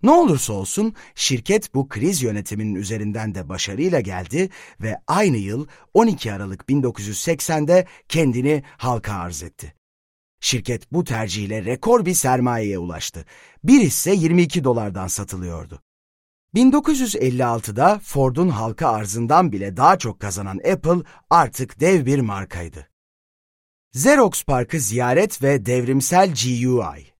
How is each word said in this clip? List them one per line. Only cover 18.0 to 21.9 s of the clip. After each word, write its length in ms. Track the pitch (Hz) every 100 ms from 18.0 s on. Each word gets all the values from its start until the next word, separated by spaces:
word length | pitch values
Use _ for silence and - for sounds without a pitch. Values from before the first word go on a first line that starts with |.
Ford'un 460 | - 139 131 127 180
halka 400 | 113 113 110 143
arzından 600 | 110 104 107 117 156 180
bile 260 | 101 98 90
daha 200 | 139 190
çok 220 | 117 98
kazanan 380 | 104 92 98 95 -
Apple 320 | 185 156 175 170 - _
artık 500 | 170 139 - 127 -
dev 260 | 160